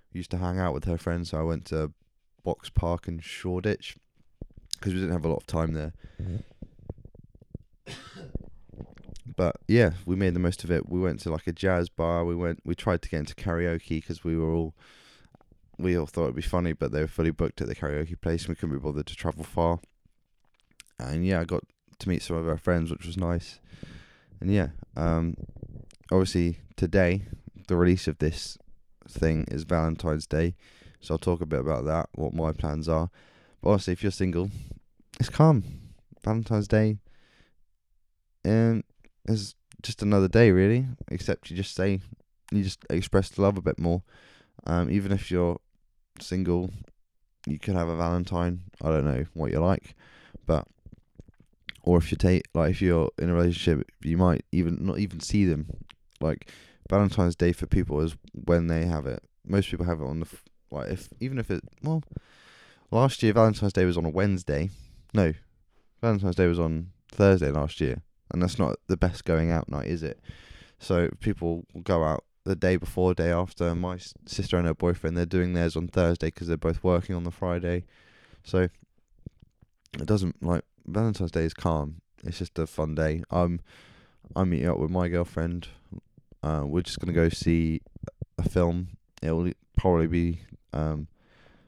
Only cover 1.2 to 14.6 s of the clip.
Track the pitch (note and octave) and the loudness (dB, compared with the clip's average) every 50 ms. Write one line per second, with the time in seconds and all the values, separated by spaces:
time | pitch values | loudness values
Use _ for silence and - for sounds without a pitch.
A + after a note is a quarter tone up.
1.2 | E2+ - - D#2 D#2+ E2 E2 - - - D#2+ D#2 D#2 D2 - _ _ _ _ _ | -4 -4 -4 -2 -2 -2 -2 -4 -6 -4 -4 -4 -4 -4 -6 _ _ _ _ _
2.2 | _ _ _ _ - F2+ - - - - - - - E2+ E2+ E2 - G2 E2+ E2 | _ _ _ _ -6 -6 -6 -6 -8 -4 -2 -2 0 0 -2 -4 -4 -8 -8 -8
3.2 | D#2+ - - - - F#2 F2+ F2+ F2+ G#2+ - - - - - - _ _ _ _ | -10 -12 -14 -10 -6 -6 -4 -2 -2 -2 -2 -4 -6 -12 -18 -18 _ _ _ _
4.2 | _ _ _ _ - - - - - - - - - G2+ F2+ F#2 F#2+ D#2+ F2 E2+ | _ _ _ _ -18 -18 -18 -20 -14 -12 -12 -6 -4 -2 -2 -2 -2 -2 -2 -2
5.2 | D2+ E2 D#2+ - - - - D#2+ E2 D#2+ D#2+ D#2 D2+ D#2+ - - - - - - | -2 -2 -2 -4 -4 -4 -4 -2 -2 -2 -4 -4 -6 -8 -10 -14 -18 -16 -12 -10
6.2 | F#2+ F#2 F2 A2+ - - - _ - - - - - - - - - - - - | -8 -8 -8 -8 -10 -12 -18 _ -20 -20 -20 -18 -16 -16 -16 -16 -18 -20 -20 -20
7.2 | - - - - - - - - - _ _ _ _ - - - - - - - | -20 -20 -20 -20 -20 -20 -20 -20 -20 _ _ _ _ -18 -18 -18 -18 -20 -20 -18
8.2 | - - - - - - - - - - - - - - - - - - - - | -14 -12 -12 -12 -12 -14 -18 -20 -20 -18 -18 -18 -18 -18 -20 -20 -20 -18 -16 -16
9.2 | - B2 - - F2+ E2 - - - - G#2+ A#2+ A2+ E2 E2+ F#2 - F2 F#2 F#2+ | -16 -10 -4 -2 0 0 -2 -2 0 4 6 6 6 6 4 0 -2 -2 0 2
10.2 | G2 F#2 E2+ F2+ F2 F2 F2+ - - E2+ F2 D#2 - - F2 F2+ F#2 F2+ B1+ G#1+ | 2 2 2 2 0 0 -2 -2 -2 -2 -2 -2 -2 -2 -2 -2 0 -2 -2 -4
11.2 | - E2 D#2 E2+ - F2+ E2 - G2 F#2+ F#2 F2 F2 - - - E2 E2+ E2+ E2+ | -4 -4 -6 -4 -4 -6 -6 -2 0 0 2 2 0 -2 -4 -4 -2 0 0 0
12.2 | E2+ F2 E2+ E2+ F2 E2+ E2 - - - F2+ - - G#2+ F2+ E2 - - E2 D#2 | 0 -2 -2 -2 -2 -4 -4 -6 -6 -6 -6 -4 -2 -2 -2 -2 -2 -4 -4 -4
13.2 | D2 - - - - F#2+ E2 E2+ F2 E2+ E2 E2 - - E2 D#2+ - - E2 E2 | -6 -6 -8 -8 -4 -4 -2 0 0 -2 -2 -4 -4 -6 -6 -6 -6 -8 -10 -8
14.2 | - E2 E2 E2 D#2+ D#2+ E2 E2 | -4 -2 -2 0 0 0 0 0